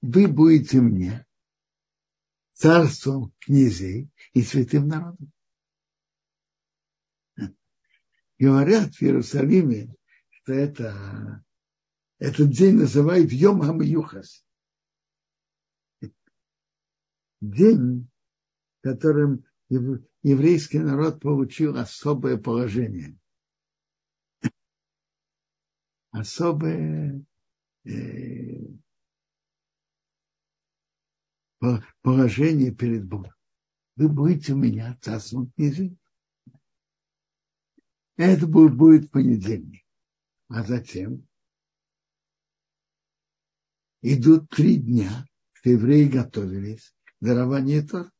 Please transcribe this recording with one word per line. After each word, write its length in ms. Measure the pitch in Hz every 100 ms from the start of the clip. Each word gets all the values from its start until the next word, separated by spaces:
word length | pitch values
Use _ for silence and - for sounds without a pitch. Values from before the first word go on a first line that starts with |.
"Вы 260 | 127 135 202
будете 520 | 147 160 160 - 131
мне 440 | 120 98 90 110 - _ _ _ _ _ _ _ _ _ _ _ _
царством 800 | _ 156 165 156 - 135 135 117 _
князей 720 | - 139 131 90 95 101 147 _ -
и 80 | -
святым 460 | 120 139 127 147 143
народом". 440 | 156 170 175 147 _ _ _ _ _ _ _ _ _ _ _ _ _ _ _ _ _ _ _ _ - - _ _ _ _ _ _ _ _ _
Говорят 580 | 135 135 143 220 196 -
в 60 |
Иерусалиме, 920 | 135 135 117 143 139 185 156 110 113 - _ _ _
что 240 | _ -
это, 920 | 135 143 143 113 104 101 104 107 107 _ _ _ _ _ _ _ _
этот 300 | 139 - 147
день 240 | 120 190 -
называют 560 | 147 143 147 180 160
Йом 300 | 127 190 196
ха-Миюхас. 840 | 147 160 147 160 - - - _ _ _ _ _ _ _ _ _ _ _ _ _ _ _ _ _ - _ _ _ _ _ _ _ _ _ _ _ _ _
День, 680 | 107 101 202 160 123 123 123 _ _ _ _ _ _ _
в 40 |
котором 640 | 131 131 160 147 147 131 _ _ _
ев-, 360 | 127 123 127 - _
еврейский 560 | 147 135 151 170 147 147
народ 420 | 156 139 156 147
получил 540 | 143 143 135 - 156 131
особое 600 | 117 - 147 147 131 123
положение. 800 | 101 117 120 104 117 95 76 - _ _ _ _ _ _ _ _ _ _ _ _ - _ _ _ _ _ _ _ _ _ _ _ _ _ _ _ _
Особое, 1120 | 110 110 - 170 151 160 160 156 156 151 139 143 _ _ _ _ _ -
э, 800 | - - - - - 120 - - - _ _ _ _ _ _ _ _ _ _ _ _ _ _ _ _ _ _ _ _ _ _ _ _ _ _ _ _
по-, 240 | 120 120 - _
положение 720 | 127 131 127 110 151 156 127
перед 320 | - 120 113 95
Богом. 280 | 101 92 _ _ _ _ _ _ -
"Вы 140 | 151
будете 440 | 147 147 165 -
у 40 | 139
меня 400 | 131 107 113 123
царством 500 | - 110 - 123 120
князей". 460 | - 151 147 190 180 _ _ _ _ _ _ _ _ _ _ _ _ _ _ _ _ _ _ _ _ _ -
Это 300 | 175 180 160
бу-, 220 | 156 160
будет 420 | 120 160 156 147
понедельник. 760 | 139 131 113 95 107 76 - _ _ _ _ _ _ _
А 140 | 113
затем 600 | 101 123 - 90 98 131 - _ _ _ _ _ _ _ _ _ _ _ _ _ _ _ _ _ _ _ _ _ _ _ _ _ _ _
идут 480 | 117 135 123 160 -
три 280 | - 156 233
дня, 480 | 117 120 95 113 135 _ _
что 160 | _ 123
евреи 400 | 123 113 147 143
готовились 840 | 127 120 - 98 95 101 110 _ _
к 200 | _ _
дарованию 640 | 110 120 123 139 135 151 151
Торы. 220 | 180 180